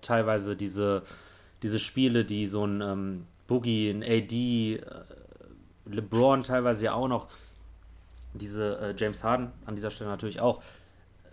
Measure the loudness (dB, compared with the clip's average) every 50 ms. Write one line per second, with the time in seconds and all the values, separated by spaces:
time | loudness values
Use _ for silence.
0 | -2 2 2 4 4 4 2 2 0 -2 -4 -4 -4 -4 -2 0 2 2 2 0
1 | -2 -6 -14 -20 -20 -20 -20 -20 -20 -20 -12 -6 -4 -2 -2 -2 -2 -2 0 2
2 | 4 4 4 4 2 2 0 -2 -2 -2 -2 0 0 0 0 -2 -2 -2 -2 -2
3 | -4 -4 -6 -8 -10 -14 -20 -14 -4 0 0 0 2 2 2 2 2 0 0 -2
4 | 0 2 2 2 2 0 -2 0 0 2 2 2 2 0 -2 -4 -6 -12 -16 -16
5 | -16 -18 -18 -20 -20 -20 -20 -20 -20 -20 -20 -20 -20 -20 -20 -20 -14 -8 -6 -6
6 | -2 0 4 6 6 6 6 4 2 2 0 2 2 2 2 2 0 0 0 0
7 | 0 0 0 -2 -4 -6 -14 -20 -20 -20 -20 -20 -20 -20 -20 -20 -20 -20 -20 -20
8 | -20 -20 -20 -20 -18 -16 -14 -12 -10 -8 -6 -4 -2 -2 -2 -2 -4 -6 -2 -2
9 | -2 -2 -2 -2 0 0 2 2 0 -4 -10 -12 -12 -10 -8 -6 -6 -6 -8 -8
10 | -6 -6 -6 -6 -6 -6 -2 2 2 2 2 2 -4 -18 -20 -20 -20 -20 -20 -20
11 | -20 -20 -20 -20 -20 -20